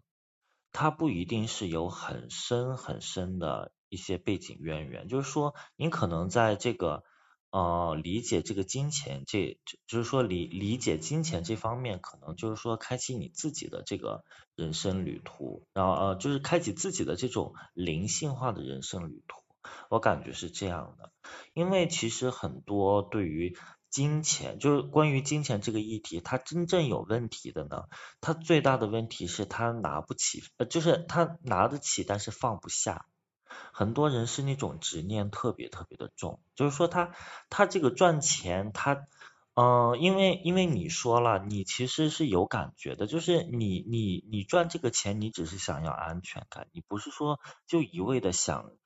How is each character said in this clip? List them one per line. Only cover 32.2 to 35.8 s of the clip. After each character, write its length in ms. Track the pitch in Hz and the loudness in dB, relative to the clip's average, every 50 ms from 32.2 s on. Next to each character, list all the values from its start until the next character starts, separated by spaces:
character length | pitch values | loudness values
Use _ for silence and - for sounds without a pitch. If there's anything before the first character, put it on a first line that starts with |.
| - - | -2 -6
放 300 | 104 - - 120 107 - | -4 -2 -2 -2 -2 -4
不 80 | - - | -6 -6
下。 380 | - - - 110 87 82 - _ _ _ _ _ _ _ _ - - - - - - | -4 -2 0 -2 -2 -4 -6 _ _ _ _ _ _ _ _ -20 -18 -18 -18 -8 -4
很 200 | - 104 107 113 | -2 0 0 2
多 160 | 147 151 151 | 4 4 4
人 180 | 135 117 113 - | 4 2 0 0
是 140 | - - 139 | -2 -2 0
那 120 | 139 135 | 0 0
种 240 | 139 120 82 - - | 0 -2 -4 -4 -4
执 220 | - - - 82 | -6 -6 -4 -4
念 280 | 80 92 110 107 101 101 | -4 -2 0 0 -2 -2
特 200 | - - - 120 98 | -2 -2 -2 -2 -2
别 160 | - 60 - | -4 -6 -10
特 160 | - - | -10 -12